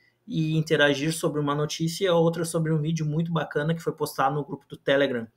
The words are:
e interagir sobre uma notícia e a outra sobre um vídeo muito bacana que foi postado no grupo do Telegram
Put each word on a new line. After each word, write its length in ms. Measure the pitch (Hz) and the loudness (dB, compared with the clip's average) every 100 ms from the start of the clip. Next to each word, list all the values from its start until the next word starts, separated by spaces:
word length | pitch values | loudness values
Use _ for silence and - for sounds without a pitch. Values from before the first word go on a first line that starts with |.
| _ _ - | _ _ -6
e 300 | 160 156 160 | -2 0 0
interagir 560 | 156 151 147 135 156 | 2 4 4 2 -2
sobre 260 | 165 165 147 | -2 -2 0
uma 160 | 143 | -2
notícia 520 | 147 151 - 165 165 196 | -2 -2 -2 -4 -2 2
e 20 | |
a 60 | |
outra 320 | 170 165 165 165 | 4 2 0 -2
sobre 260 | 170 156 | 0 0
um 80 | 160 | 0
vídeo 240 | 151 160 | 0 -2
muito 260 | 151 151 170 | 0 -2 -2
bacana 440 | 160 147 151 151 | -2 -2 -2 0
que 80 | 165 | -2
foi 100 | 156 | -4
postado 420 | 147 147 - 139 | -4 -4 0 0
no 100 | 147 | 0
grupo 200 | 135 139 - | -4 -10 -14
do 120 | 123 | -4
Telegram 500 | - 135 139 123 113 | 2 4 4 0 -6